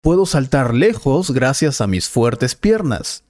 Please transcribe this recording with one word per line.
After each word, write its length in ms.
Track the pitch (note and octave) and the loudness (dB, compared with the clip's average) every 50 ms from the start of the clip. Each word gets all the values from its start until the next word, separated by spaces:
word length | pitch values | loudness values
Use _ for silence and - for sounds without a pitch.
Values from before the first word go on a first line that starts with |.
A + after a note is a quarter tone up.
| _ | _
Puedo 220 | D#3 E3+ F#3 G3 | 2 2 2 2
saltar 500 | F3 - D3+ C3+ C3 - C#3 C3 A#2+ A#2 | 2 0 -2 0 2 0 0 0 2 2
lejos 560 | A#2+ E3 A3 A3+ - - C#3+ C3+ D#3+ F#3 - | 2 2 2 0 0 -2 0 0 0 0 0
gracias 500 | C3 C3 B2+ B2+ C#3 - D#3+ D3+ C3+ - | -2 0 0 0 0 0 0 -2 0 -2
a 60 | A2 | -2
mis 220 | G2 F#2 F2+ - - | -2 -2 -2 -4 -2
fuertes 460 | - B2 A#2 A#2+ A#2 - B2+ B2+ - | 0 0 0 0 0 -2 -4 -4 -4
piernas. 680 | _ - G3+ A3 G#3+ F#3+ D3 A2 E2 - - - - _ _ | _ 0 0 0 2 0 -4 -4 -4 -6 -10 -12 -14 _ _